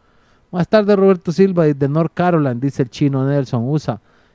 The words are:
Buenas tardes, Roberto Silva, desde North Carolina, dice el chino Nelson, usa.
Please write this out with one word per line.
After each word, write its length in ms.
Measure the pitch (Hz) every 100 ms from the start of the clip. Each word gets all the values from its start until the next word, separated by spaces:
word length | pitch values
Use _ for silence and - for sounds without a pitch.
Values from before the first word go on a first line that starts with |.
| _ _ _ _ _
Buenas 180 | 180 170
tardes, 260 | 214 202
Roberto 380 | 196 196 180 -
Silva, 320 | 156 196 175
desde 240 | 156 139 139
North 240 | 156 165
Carolina, 400 | - 180 165 135
dice 300 | 120 135 -
el 80 | 131
chino 360 | - 147 135 135
Nelson, 400 | 143 127 120 123
usa. 320 | 151 - 107 _ _ _